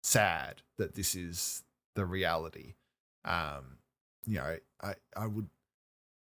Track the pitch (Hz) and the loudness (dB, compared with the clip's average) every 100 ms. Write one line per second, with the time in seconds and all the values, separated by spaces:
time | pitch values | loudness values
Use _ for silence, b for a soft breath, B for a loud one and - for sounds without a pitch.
0 | - 120 101 82 65 - _ - 104 - | 6 6 6 4 -2 -8 _ -2 -2 0
1 | 95 95 87 85 - - - _ _ - | -2 0 -4 -4 -4 -6 -10 _ _ -4
2 | 92 95 87 82 82 76 - - _ _ | -2 2 2 2 0 -10 -16 -20 _ _
3 | _ _ - 87 78 71 65 65 _ _ | _ _ -2 0 0 -4 -10 -20 _ _
4 | _ _ - 101 69 82 _ _ 98 98 | _ _ -2 -2 -2 -4 _ _ -8 -8
5 | _ - 110 107 101 _ _ _ _ _ | _ -6 -4 -2 -6 _ _ _ _ _
6 | _ _ | _ _